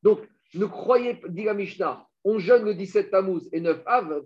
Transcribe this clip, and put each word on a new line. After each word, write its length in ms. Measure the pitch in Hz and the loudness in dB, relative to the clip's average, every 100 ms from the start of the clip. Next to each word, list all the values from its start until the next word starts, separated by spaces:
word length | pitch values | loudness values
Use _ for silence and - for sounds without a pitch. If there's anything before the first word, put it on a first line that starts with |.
Donc, 200 | 202 214 - _ _ | 2 2 -2 _ _
ne 120 | 170 202 | -6 -6
croyez, 540 | - - 247 247 220 175 | -6 0 2 2 -6 -10
dit 160 | 175 | -6
la 100 | 214 | -4
Mishnah, 520 | 202 190 - 165 120 - _ | -4 -6 -4 -6 -6 -14 _
on 160 | 196 220 | -2 0
jeûne 240 | 175 247 | 4 4
le 100 | 214 | 4
dix-sept 380 | 185 190 208 202 | -4 -2 -2 2
Tammuz 380 | 190 190 175 - | 0 0 -4 -4
et 80 | 165 | -4
neuf 220 | 170 156 - | -2 -2 0
Av, 380 | 254 170 147 | 0 0 -6